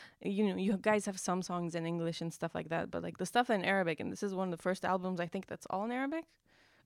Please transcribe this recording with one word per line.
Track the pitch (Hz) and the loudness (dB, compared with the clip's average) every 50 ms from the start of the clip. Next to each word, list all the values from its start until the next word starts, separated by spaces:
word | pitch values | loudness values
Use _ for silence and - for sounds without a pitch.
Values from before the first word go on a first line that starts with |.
| - - - - - | -18 -20 -16 -8 -4
you | 196 202 190 214 202 | -2 2 4 4 4
know, | 185 | 4
you | 185 190 196 208 185 | 2 2 2 2 2
guys | - 214 214 208 202 | 4 4 4 4 2
have | 208 190 185 | 0 -4 -4
some | - - 180 185 175 | -2 0 0 0 0
songs | - 180 175 175 170 160 | -2 -2 -2 -2 -2 -2
in | 170 165 | -2 -2
English | 165 170 170 165 165 165 - | 0 0 0 0 -2 -2 -2
and | 165 165 160 | -4 -6 -4
stuff | - - 165 - | -4 -4 -4 -2
like | 170 160 156 | -4 -4 -2
that. | 165 165 170 - | -2 -2 -2 -2
But, | 170 170 170 | -4 -4 -4
like, | 175 165 - | -4 -4 -4
the | 185 175 | -4 0
stuff | - 240 247 247 | 4 2 4 4
in | 226 196 175 | 4 2 4
Arabic, | 175 196 196 185 165 160 - | 4 4 4 4 2 2 0
and | 202 - | -2 -4
this | 190 - - | -4 -2 -2
is | 202 190 | -2 0
one | 185 190 185 | 0 0 0
of | 170 165 | -2 -2
the | - | 0
first | 185 190 - - | 0 0 0 2
albums, | 185 185 190 180 185 185 170 | 0 0 2 0 0 -2 -2
I | 175 170 | -2 -2
think, | - 190 185 | -4 -6 -6
that's | - - 185 - - | -6 -8 -10 -6 -4
all | - 190 208 | -4 -2 -2
in | 226 | -2
Arabic. | 240 254 269 277 311 330 330 _ _ _ _ _ _ _ _ _ _ _ _ | -2 -2 -2 -2 -2 -4 -6 _ _ _ _ _ _ _ _ _ _ _ _